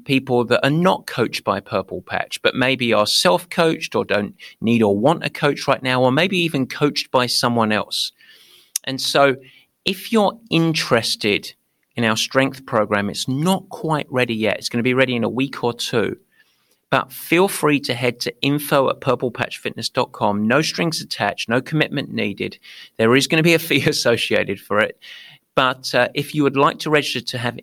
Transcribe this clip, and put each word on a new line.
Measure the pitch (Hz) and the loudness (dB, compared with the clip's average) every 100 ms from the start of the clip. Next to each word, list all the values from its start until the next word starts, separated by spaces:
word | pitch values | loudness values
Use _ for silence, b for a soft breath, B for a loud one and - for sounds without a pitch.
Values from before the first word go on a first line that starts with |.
people | - 135 131 123 | -2 -2 2 0
that | 117 123 | 2 2
are | 135 | 2
not | 156 185 - - | 2 2 0 -4
coached | - 113 - | -4 -2 -2
by | - 98 | -2 -4
Purple | - 101 92 92 | -2 -4 -4 -10
Patch, | - 98 - - | -6 -6 -6 -2
but | - | -2
maybe | - 127 131 120 | 0 0 0 2
are | 107 104 | 2 2
self-coached | - 180 175 - - 165 - - 110 | 2 2 2 -2 0 2 0 -4 -4
or | |
don't | 98 101 101 - B B | 0 -2 -2 -8 B B
need | 113 117 | 0 4
or | 104 101 | 4 4
want | 127 - | 2 2
a | 117 | -2
coach | - 147 139 - | -2 -2 0 -2
right | 131 | -2
now, | 131 127 | 0 2
or | 127 | 2
maybe | 135 185 185 | 2 2 0
even | 170 143 123 | 0 -2 -4
coached | - 147 - - | 0 0 0 -2
by | 131 123 | 0 0
someone | - 123 117 107 | 0 0 2 2
else. | 104 - - - _ B B B B B B | 0 -2 -6 -6 _ B B B B B B
And | - 131 | -8 -6
so | - 147 139 131 B B B _ | -2 2 2 2 B B B _
if | - 190 - | -6 -6 0
you're | 226 196 - - | 2 2 0 -2
interested | 160 165 160 - 117 117 - 107 87 - - _ _ _ - | 2 2 0 2 0 0 -2 0 0 -4 -18 _ _ _ -2
in | |
our | 113 110 | 0 0
strength | - 135 135 - - | 0 0 0 -2 -4
program, | 113 104 101 101 | 0 2 0 -2
it's | - - | -4 -4
not | 131 170 190 190 | -2 0 -2 -4
quite | - 160 147 - | -8 -4 -4 -2
ready | 127 120 | -2 0
yet. | 110 107 - | 0 -2 -2
It's | - | -4
gonna | 120 | -2
be | 120 | 0
ready | 127 127 120 | 2 2 0
in | |
a | 107 | -2
week | 113 135 - | -2 -4 -2
or | 120 | -4
two. | 117 - 120 95 - _ _ _ _ _ _ - | -4 -4 -2 -2 -4 _ _ _ _ _ _ -2
But | 135 - | -2 -2
feel | - - 165 196 | -8 0 2 2
free | - 151 143 | 0 0 0
to | - | -2
head | 120 127 123 | -2 -2 -2
to | - - | -6 -2
info | 135 147 147 147 131 | -2 -2 0 2 2
at | 127 | 0
purplepatchfitness | 139 123 127 - 117 - - - 117 | 0 0 -2 -4 -6 -6 -10 -8 -6
dot | - 123 | -2 -4
com. | - 110 101 110 | 0 0 0 2
No | 135 | 2
strings | 156 - 170 160 | 0 -2 -4 -4
attached, | - - 104 - - | -8 -4 -4 -4 -2
no | 120 | -2
commitment | - 156 135 143 110 | 0 -2 -2 -4 -6
needed. | 113 107 98 101 - B B B - | -4 -4 -4 -8 -8 B B B 0
There | 113 135 | 4 4
is | 131 | 4
gonna | 160 | 4
be | 165 | 4
a | 165 | 4
fee | - 143 | 2 0
<laughs> | 135 | 2
associated | 143 123 113 - 104 95 98 | 0 2 0 0 0 -2 -6
for | - 104 | -2 0
it. | 107 - B B B B _ | 0 -2 B B B B _
But, | - 131 127 127 | 0 0 0 -2
uh, | 131 123 | 2 2
if | 147 139 | 0 -4
you | 151 | 0
would | 139 135 | 2 4
like | 147 - | 2 2
to | 156 | 0
register | 151 - 123 | 0 0 -6
to | - 123 | -6 -6
have | 120 117 | -4 -6